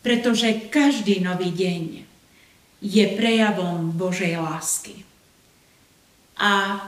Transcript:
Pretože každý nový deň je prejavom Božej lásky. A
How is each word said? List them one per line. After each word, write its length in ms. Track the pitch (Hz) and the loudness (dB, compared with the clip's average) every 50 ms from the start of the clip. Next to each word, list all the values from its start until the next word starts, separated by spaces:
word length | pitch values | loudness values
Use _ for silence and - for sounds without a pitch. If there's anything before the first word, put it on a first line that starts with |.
Pretože 680 | - 233 240 220 - 247 226 202 226 226 214 220 - - | 0 0 0 2 2 2 0 2 2 0 0 0 -4 -2
každý 480 | - 294 285 285 269 226 202 196 202 180 | 2 4 4 4 4 2 2 0 2 2
nový 320 | 180 180 180 175 180 175 | 2 -2 -2 -2 -2 -2
deň 560 | 165 175 190 180 170 165 160 143 - - - - _ _ _ _ _ - - _ _ _ _ _ _ _ | 0 0 0 0 0 -2 -4 -8 -8 -12 -18 -20 _ _ _ _ _ -20 -20 _ _ _ _ _ _ _
je 260 | - 202 185 214 202 185 196 | -8 2 4 4 4 4 2
prejavom 720 | 208 226 226 226 220 214 214 185 180 180 175 170 165 165 165 | 0 0 2 4 4 4 2 2 0 -2 -2 -2 -2 -2 -2
Božej 460 | 165 165 185 185 180 180 190 170 170 | -2 -2 -2 -2 -2 -2 -2 -2 -2
lásky. 680 | 165 165 156 151 165 - - - - - - - - - _ _ _ _ _ _ _ _ _ _ _ _ _ _ _ _ _ _ _ _ _ _ _ _ _ _ | -2 -4 -4 -6 -6 -4 -4 -4 -4 -6 -12 -18 -20 -20 _ _ _ _ _ _ _ _ _ _ _ _ _ _ _ _ _ _ _ _ _ _ _ _ _ _
A 400 | - 196 202 202 196 196 196 202 202 - | -2 0 2 2 2 0 -2 -4 -6 -8